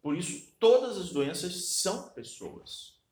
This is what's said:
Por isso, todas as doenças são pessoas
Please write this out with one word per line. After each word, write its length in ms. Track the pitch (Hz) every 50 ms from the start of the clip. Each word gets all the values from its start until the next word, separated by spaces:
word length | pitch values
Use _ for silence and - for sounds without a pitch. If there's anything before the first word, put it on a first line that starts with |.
Por 140 | _ 147 147
isso, 360 | 170 180 - - - - - _ _
todas 400 | - 226 247 254 254 247 214 196
as 120 | 180 170
doenças 540 | 170 208 - 185 165 175 175 180 180 - -
são 440 | - - - - 190 202 - - -
pessoas 880 | - - 117 - - - 98 85 - - - - - - - - - _ _ _